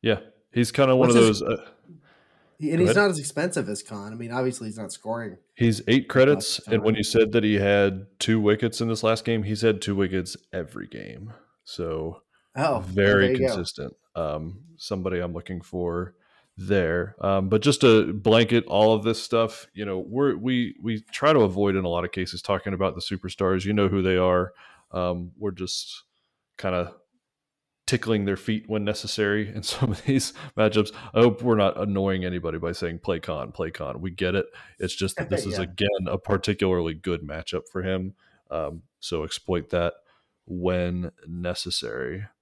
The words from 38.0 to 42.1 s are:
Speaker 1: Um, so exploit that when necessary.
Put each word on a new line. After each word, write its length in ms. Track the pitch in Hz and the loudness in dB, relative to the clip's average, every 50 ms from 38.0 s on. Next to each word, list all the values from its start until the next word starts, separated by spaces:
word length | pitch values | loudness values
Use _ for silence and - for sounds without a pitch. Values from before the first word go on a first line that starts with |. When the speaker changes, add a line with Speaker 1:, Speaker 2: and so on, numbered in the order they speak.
| 92 95 98 _ _ _ _ _ _ _ | -4 -6 -10 _ _ _ _ _ _ _
Speaker 1:
Um, 320 | - 80 80 73 78 82 85 _ _ _ | -6 -6 -6 -6 -8 -10 -16 _ _ _
so 240 | - - 90 80 78 | -10 -6 -6 -4 -4
exploit 480 | 78 - - _ - 92 87 78 - | -6 -8 -10 _ -2 -2 -2 -2 -2
that 240 | - 90 87 85 - _ _ _ _ _ _ _ _ _ _ | -2 0 0 0 -4 _ _ _ _ _ _ _ _ _ _
when 680 | - 90 90 87 90 90 90 87 87 87 87 87 82 _ _ - | -12 -10 -4 -2 -2 0 0 -2 -2 -4 -4 -6 -8 _ _ -16
necessary. 960 | 80 82 87 87 87 90 - - 90 - - - 58 53 62 64 62 | -14 -12 -8 -6 -6 -6 -6 -6 -8 -6 -6 -6 -6 -6 -6 -6 -6